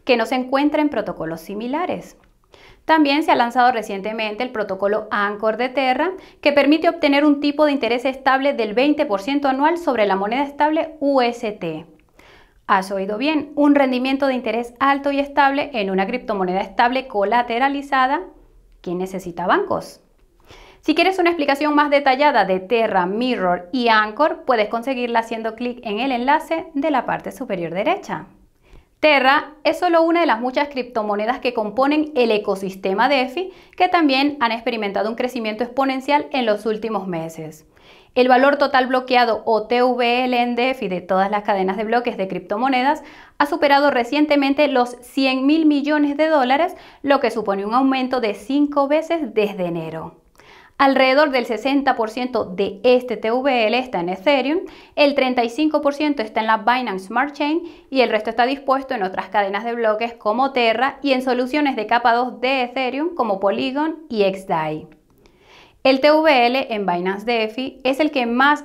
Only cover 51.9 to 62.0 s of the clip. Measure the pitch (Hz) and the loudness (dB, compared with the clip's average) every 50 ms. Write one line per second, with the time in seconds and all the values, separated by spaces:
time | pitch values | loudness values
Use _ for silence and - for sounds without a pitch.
51.9 | 240 240 220 220 - 262 247 254 247 220 - 175 185 180 196 190 - - - 254 | 0 0 -2 -4 -4 -6 -6 -4 -2 -4 -4 -4 -2 -2 -2 -2 -2 0 2 4
52.9 | 247 247 247 - 220 208 220 220 233 254 262 285 254 240 220 214 233 247 254 254 | 4 4 2 -2 -6 -4 -2 -2 0 0 0 0 2 2 2 2 0 0 -2 -2
53.9 | - 180 170 180 185 190 - 302 285 262 247 277 311 381 - - - - - - | -4 -4 -4 -4 -4 -2 0 2 2 2 2 0 -2 -2 -4 -6 -14 -20 -20 -8
54.9 | - - 294 285 277 269 262 254 254 247 233 233 233 - 311 302 302 294 294 277 | 0 2 2 2 4 2 0 0 2 0 0 -2 0 0 0 0 2 0 0 0
55.9 | 285 285 302 302 285 285 220 220 - 226 220 220 220 214 202 240 247 254 247 226 | -2 0 -2 -2 -2 -2 -4 -4 -4 -2 0 0 0 0 2 2 0 0 0 -4
56.9 | 190 185 190 - 226 240 269 294 285 - 302 294 311 349 349 - - - - - | -6 -6 -6 -4 -2 -2 -2 -2 -2 -4 -2 -2 -2 -2 -4 -6 -16 -18 -12 -4
57.9 | 269 269 240 220 214 214 214 226 220 247 240 254 277 269 - - 262 269 269 - | 0 0 2 2 2 -2 -2 -2 -2 0 0 0 0 -2 -2 -2 -2 -2 -2 -4
58.9 | 262 226 190 185 185 - 190 - - 214 202 196 202 202 226 233 233 240 226 214 | -4 -4 -4 -4 -4 -6 -8 -4 0 0 0 0 -2 -4 -4 -6 -4 -2 0 0
59.9 | 214 214 233 233 233 - - 208 214 240 269 269 269 262 240 226 220 226 254 277 | 0 0 -2 -6 -6 -6 -4 -2 0 0 0 0 0 2 2 2 2 2 0 -2
60.9 | 269 - - 285 262 254 262 262 247 247 254 254 277 302 294 277 254 220 208 214 | -2 -2 -2 0 0 0 0 0 0 0 -2 -2 -2 0 0 0 -2 -2 -2 0
61.9 | 233 240 | 0 2